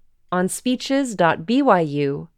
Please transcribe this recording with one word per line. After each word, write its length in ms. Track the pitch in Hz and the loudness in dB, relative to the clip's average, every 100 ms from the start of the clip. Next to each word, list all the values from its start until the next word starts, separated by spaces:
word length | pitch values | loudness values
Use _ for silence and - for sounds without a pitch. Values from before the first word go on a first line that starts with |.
| _ _ _ | _ _ _
on 180 | 180 185 | -2 -2
speeches 680 | - 247 254 - 269 269 202 | -2 -4 -4 -2 -2 -2 0
dot 300 | 170 151 160 | 2 2 0
B 160 | 247 | 2
Y 200 | 269 185 | 4 4
U 480 | 156 143 143 143 160 | 2 -2 -2 -4 -10